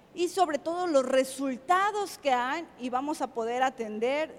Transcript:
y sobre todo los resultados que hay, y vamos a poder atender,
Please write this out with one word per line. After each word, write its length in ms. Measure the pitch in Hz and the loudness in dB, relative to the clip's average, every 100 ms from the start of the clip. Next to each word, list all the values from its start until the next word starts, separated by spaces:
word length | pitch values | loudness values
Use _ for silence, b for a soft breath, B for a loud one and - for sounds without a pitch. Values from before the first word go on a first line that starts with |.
| B - | B -4
y 140 | 339 | -2
sobre 280 | 381 339 294 | 2 2 2
todo 300 | 320 349 359 | -2 -2 2
los 180 | 277 254 | 2 4
resultados 1120 | 262 262 269 277 247 - 359 403 415 381 - | 2 2 -2 -4 -4 2 2 4 0 -6 -2
que 140 | 277 | 0
hay, 340 | 247 254 294 320 - | 2 0 -4 -6 -10
y 100 | 247 | -4
vamos 320 | 247 285 320 | -2 -2 -4
a 60 | 269 | -4
poder 340 | - 226 247 | -4 -2 2
atender, 720 | 262 262 220 214 240 285 311 | 0 0 -6 -2 0 0 -2